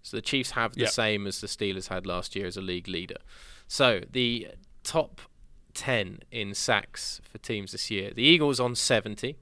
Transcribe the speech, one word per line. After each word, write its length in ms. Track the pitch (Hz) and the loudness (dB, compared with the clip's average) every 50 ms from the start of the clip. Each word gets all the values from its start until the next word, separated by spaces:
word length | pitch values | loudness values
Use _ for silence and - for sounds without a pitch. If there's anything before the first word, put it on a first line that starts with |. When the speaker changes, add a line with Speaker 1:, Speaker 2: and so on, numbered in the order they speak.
Speaker 1:
So 140 | _ - - | _ -6 -8
the 60 | 110 | -6
Chiefs 300 | 107 - - 135 127 - | -2 0 0 0 0 0
have 220 | - - 113 113 - | 0 0 0 0 0
the 80 | 107 | 0
Speaker 2:
Yep. 80 | 110 110 | 0 0
Speaker 1:
same 360 | - - 113 107 107 104 101 | 2 2 2 2 2 2 0
as 140 | 101 95 - | -4 -4 -6
the 60 | - | -6
Steelers 420 | 98 - - 107 101 95 95 92 - | -8 -4 -2 -2 -2 -2 -4 -6 -4
had 180 | 95 92 92 | -6 -6 -4
last 280 | 95 87 90 90 - - | -2 -4 -2 -4 -4 -6
year 120 | 98 98 | -4 -4
as 100 | 90 90 | -4 -6
a 40 | 98 | -6
league 260 | 95 92 90 90 85 - | -4 -4 -4 -4 -6 -6
leader. 300 | 90 82 92 - - - - - - - - - - - - - | -6 -6 -6 -6 -10 -14 -14 -18 -20 -20 -20 -20 -20 -20 -14 -8
So 320 | - - 139 127 113 87 - - | 2 4 6 6 6 4 -2 -4
the 380 | - 131 123 120 120 117 110 - - - - - - - | 0 0 2 2 0 -2 -6 -10 -14 -18 -20 -20 -20 -10
top 380 | - - - 165 151 - - - - - - - - - - - - _ - | -10 0 0 0 0 0 -6 -20 -20 -20 -20 -20 -20 -20 -20 -20 -20 _ -12
ten 460 | - - - 127 113 101 90 - - - - | -8 -2 0 0 0 0 -2 -8 -14 -16 -12
in 240 | - 117 107 98 101 | -8 -6 -6 -6 -4
sacks 680 | - - - 113 101 - - - - - - - - - | -4 2 2 2 2 2 -2 -12 -10 -8 -8 -10 -10 -16
for 140 | - - - | -16 -18 -16
teams 340 | - - 117 104 98 95 | -6 -4 -4 -4 -4 -6
this 180 | - 98 - - | -6 -6 -4 -2
year. 220 | 110 98 95 101 | -2 -2 -2 -4
The 100 | - 117 | -2 6
Eagles 360 | 120 147 170 170 151 147 135 120 | 8 10 10 10 8 4 4 2
on 140 | 123 123 123 | 0 0 0
seventy. 640 | - - - 131 110 - 110 104 - - 127 151 - | 0 2 4 4 4 2 0 -8 -6 -6 -6 -6 -8